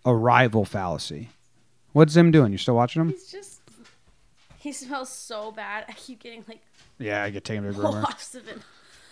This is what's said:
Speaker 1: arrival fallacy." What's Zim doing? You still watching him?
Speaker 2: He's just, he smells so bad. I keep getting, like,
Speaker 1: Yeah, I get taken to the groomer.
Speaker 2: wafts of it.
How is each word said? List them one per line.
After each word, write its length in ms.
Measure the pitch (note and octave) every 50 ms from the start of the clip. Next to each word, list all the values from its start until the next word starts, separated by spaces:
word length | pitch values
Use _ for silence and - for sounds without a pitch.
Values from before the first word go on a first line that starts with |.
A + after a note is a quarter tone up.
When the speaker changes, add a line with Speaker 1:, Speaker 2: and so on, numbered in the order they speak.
| -
Speaker 1:
arrival 580 | B2+ B2 A2+ A2 A#2+ A#2+ A#2+ B2+ A#2 G#2 A2 G2+
fallacy." 640 | - - G#2 F#2+ F2+ E2 D2 - - D#2+ C#2+ A#2 - _ _ _ _ _ _ _ _ _ _ _ _ -
What's 200 | C#3+ D#3+ D3+ D3+
Zim 160 | E3+ E3+ E3+
doing? 220 | D#3 D#3+ C#3 G#2+ G2
You 40 | F#2
still 180 | - - B2
watching 260 | A#2 A#2+ B2 - D#3+ D#3+
him? 60 | E3
Speaker 2:
He's 220 | - - - - -
just, 280 | G4 G4 - - - _ _ _ A#3+ A#3 _ _ _ _ _ _ _ _ _ _ _ _ _ - _
he 100 | - D4
smells 380 | C4+ - C#4 B3 C#4+ C4+ B3+ B3+
so 400 | - - - - A#3 G#3+ G#3 A3
bad. 360 | G#3 A3 G#3 G3+ G#3 A3 G#3+ -
I 40 | G#3+
keep 260 | - - - B3+ -
getting, 240 | - A#3+ A#3 A3+ G#3
like, 140 | - A3+ - _ _ _ _ _ _ _ -
Speaker 1:
Yeah, 240 | A#2+ G#2+ G#2 G#2 G2+
I 60 | G2+
get 140 | G2+ G2+ -
taken 200 | - A2 G#2+ G2+
to 80 | G2+ G2+
the 100 | G2+ G#2
groomer. 220 | G#2 - G#2 G#2+
Speaker 2:
wafts 320 | - - - - - -
of 100 | B3+ A3
it. 120 | A3+ G3+ A3 - _ _ _ _ _ _ _ _ -